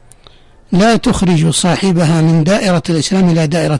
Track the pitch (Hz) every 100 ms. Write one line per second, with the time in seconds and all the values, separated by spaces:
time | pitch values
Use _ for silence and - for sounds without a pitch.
0 | - - - - - - - 175 220 220
1 | 254 - 185 160 160 - 180 151 196 170
2 | 156 165 160 165 156 208 196 175 - 165
3 | - 190 180 165 156 170 151